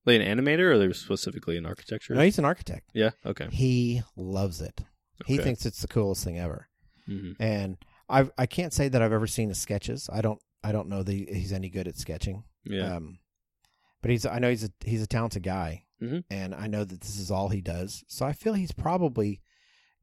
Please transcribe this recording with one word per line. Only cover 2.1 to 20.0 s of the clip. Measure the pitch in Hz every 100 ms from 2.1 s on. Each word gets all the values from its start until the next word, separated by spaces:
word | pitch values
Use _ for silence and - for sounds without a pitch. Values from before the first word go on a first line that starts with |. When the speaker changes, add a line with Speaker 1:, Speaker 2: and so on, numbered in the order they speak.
| 123
Speaker 2:
No, |
he's | 175 185
an | 147
architect. | 175 - - -
Speaker 1:
Yeah, | - 113 - -
okay. | - -
Speaker 2:
He | - 131 123 120 120 - -
loves | 92 95 98 80
it. | 80 - - _ _ _ -
He | 135
Speaker 1:
Okay. |
Speaker 2:
thinks | 135 117 117
it's | -
the | -
coolest | 117 101 95
thing | 90 85
ever. | 87 - - _ _ _ -
Speaker 1:
Mm-hmm. | 98 95 -
Speaker 2:
And | 110 104 98 92 - _ -
I've, | 135 135 -
I | 127
can't | - 175
say | - 139
that | 127
I've | 113
ever | 110 110
seen | - 107
his | 90
sketches. | - 101 - - -
I | 110
don't, | 107 107 _ _
I | 107
don't | 107 85
know | 98
that | 95
he's | 98 98 98 92
any | 95 95
good | 95 90
at | -
sketching. | - 80 - 95 - _ -
Speaker 1:
Yeah. | 98 92 87
Speaker 2:
Um, | 80 92 _ _ _ _ _ _ _ _
but | 120
he's, | 120 131
I | 120
know | 123
he's | 120 107
a, | - -
he's | 110
a | 107
talented | 117 113 101
guy, | 90 92 80 82 - _
Speaker 1:
Mm-hmm. | 117 160 170
Speaker 2:
and | 98 95 87
I | 107
know | 104 101
that | 92
this | 104 101
is | 92
all | 95 98
he | 101
does. | 85 85 95 - -
So | - 131
I |
feel | 147 220
he's | 202 175
probably | - 160 185 165 120 104 101 - _ _ _ _ _